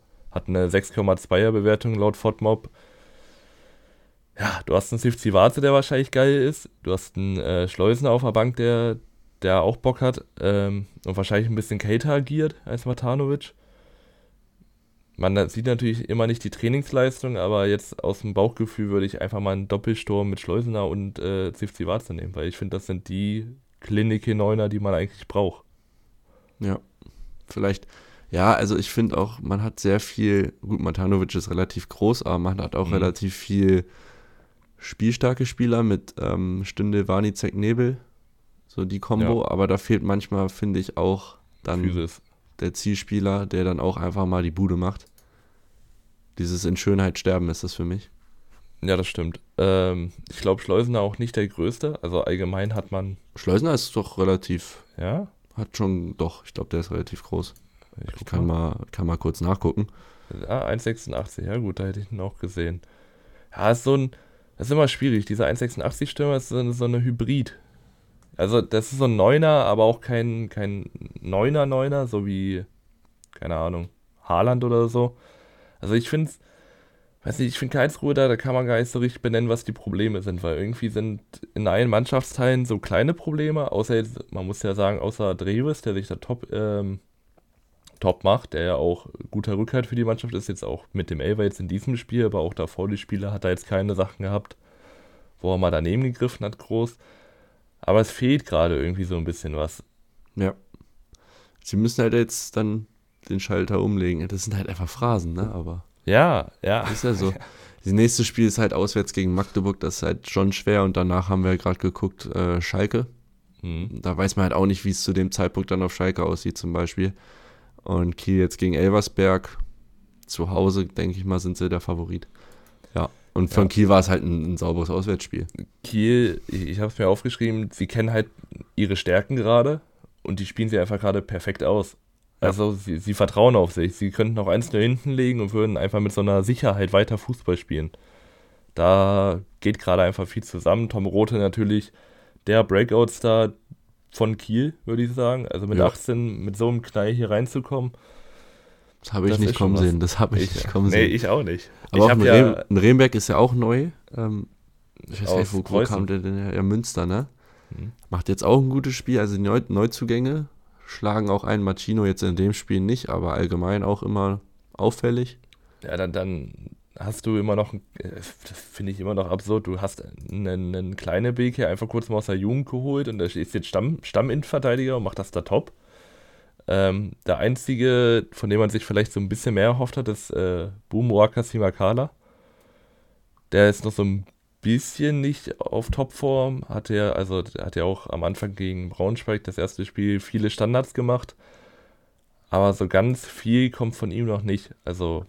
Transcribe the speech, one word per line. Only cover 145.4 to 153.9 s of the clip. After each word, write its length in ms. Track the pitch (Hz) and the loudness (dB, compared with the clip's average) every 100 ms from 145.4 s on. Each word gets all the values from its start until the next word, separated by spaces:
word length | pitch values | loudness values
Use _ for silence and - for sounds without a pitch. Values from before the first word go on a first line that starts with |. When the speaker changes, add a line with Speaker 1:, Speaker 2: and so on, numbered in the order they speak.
| - | -4
Speaker 1:
Also 200 | 90 101 | -6 -2
mit 100 | 101 | 2
Speaker 2:
Ja. 80 | - | 2
Speaker 1:
achtzehn 580 | - - 117 117 101 | 0 -2 -2 -2 -4
mit 140 | 98 101 | -6 -2
so 120 | 117 | 0
einem 120 | 120 | 0
Knall 300 | - 104 107 | -2 -2 0
hier 180 | 120 107 | 0 0
reinzukommen. 640 | 104 127 139 123 135 123 - - - - - - - _ _ _ _ | 0 0 -4 -4 -4 -4 -8 -20 -20 -20 -20 -20 -20 _ _ _ _
Speaker 2:
Das 100 | - | -6
habe 140 | 104 98 | 0 2
ich 40 | |
Speaker 1:
Das 60 | 104 | 4
Speaker 2:
nicht 100 | 107 | 2
Speaker 1:
ist 60 | 120 | 4
schon 80 | 95 | 4
Speaker 2:
kommen 80 | 95 | 4
Speaker 1:
was. 60 | 90 | 4
Speaker 2:
sehen. 100 | 85 | 4
Das 200 | 90 - | 0 2
habe 180 | 107 95 | 2 2
ich 60 | 90 | 0
Speaker 1:
Ich, 100 | - | -2
Speaker 2:
nicht 120 | - | -2
kommen 160 | 98 98 | 0 4
Speaker 1:
nee, 160 | 101 110 | 6 4
Speaker 2:
sehen. 60 | 113 | 4
Speaker 1:
ich 120 | 95 | 0
auch 160 | 131 | 0
nicht. 260 | 101 87 - - - | 0 -6 -10 -20 0
Speaker 2:
Aber 60 | 98 | 6
Speaker 1:
Ich 60 | |
Speaker 2:
auch 60 | 110 | 8
Speaker 1:
hab 80 | 120 | 10
Speaker 2:
ein 60 | 101 | 10
Speaker 1:
ja 80 | |
Speaker 2:
Rehm-, 300 | 113 123 - - | 10 8 4 2
ein 80 | 98 | 6
Remberg 380 | 104 131 127 113 | 8 8 6 4
ist 120 | - | 2
ja 80 | 82 | 4
auch 160 | 123 | 4
neu. 360 | 123 113 123 165 | 4 2 2 0